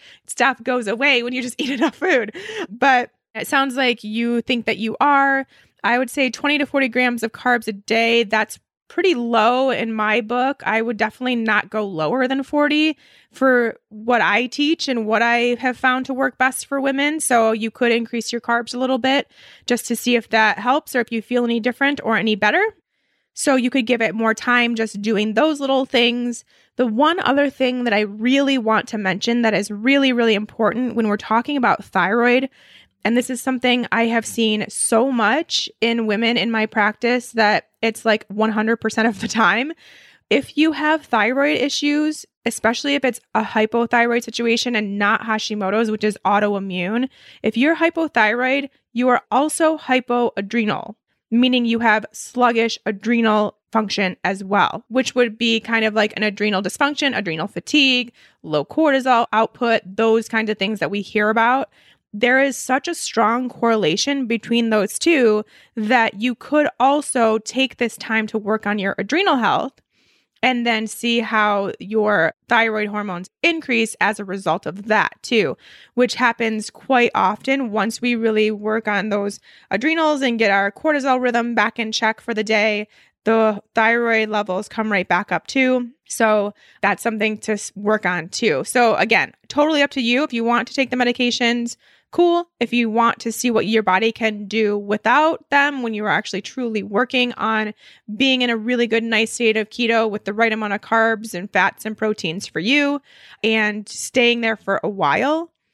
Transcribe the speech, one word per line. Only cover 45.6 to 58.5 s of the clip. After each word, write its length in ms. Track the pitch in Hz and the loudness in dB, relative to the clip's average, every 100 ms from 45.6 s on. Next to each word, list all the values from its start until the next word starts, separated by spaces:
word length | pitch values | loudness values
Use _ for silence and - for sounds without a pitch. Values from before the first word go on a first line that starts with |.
| 190 214 226 | 0 0 0
which 140 | 214 | 0
is 160 | 214 196 | -2 -2
autoimmune, 840 | - 202 208 202 196 180 180 226 262 - - - | 0 2 2 -2 -4 -4 -2 -2 -4 -6 -20 -6
if 120 | 220 226 | -2 2
you're 200 | 285 320 | 2 2
hypothyroid, 960 | 330 330 311 240 214 240 254 277 277 _ _ | 0 0 -2 2 2 0 0 -2 -4 _ _
you 140 | 233 254 | -2 2
are 160 | 240 - | 0 0
also 480 | 247 302 - 320 311 | 0 0 2 2 2
hypoadrenal, 1160 | - 254 247 240 240 - 202 233 214 - - - _ _ _ | 0 -2 0 -2 -2 -4 -4 -2 -2 -4 -8 -18 _ _ _
meaning 340 | 233 254 247 | 2 4 2
you 140 | 233 226 | 2 2
have 280 | 233 214 214 | 2 0 -2
sluggish 640 | - - 247 247 226 226 - - | -14 -10 0 2 2 -2 -2 -6
adrenal 680 | 196 226 233 226 214 208 - _ | -4 0 2 2 2 0 -6 _
function 460 | 226 208 - 185 - | -4 -2 -2 -2 -2
as 180 | 208 196 | -4 -4
well, 420 | 190 202 143 220 - | -2 0 0 -2 -2
which 260 | 247 - | -2 0
would 240 | 247 233 220 | 0 0 0
be 220 | 233 226 | 0 0
kind 240 | 233 226 | -2 0
of 100 | 220 | 0
like 180 | 214 214 - | 0 -2 -2
an 80 | |
adrenal 360 | 214 202 208 196 | -4 -2 -2 -2
dysfunction, 560 | 190 - 285 294 277 220 | -4 -4 -4 -2 -2 -2
adrenal 300 | 190 160 190 | -4 -6 -6
fatigue, 640 | 175 - 302 269 247 240 - _ _ | -8 0 2 4 2 -4 -12 _ _
low 220 | 160 | -4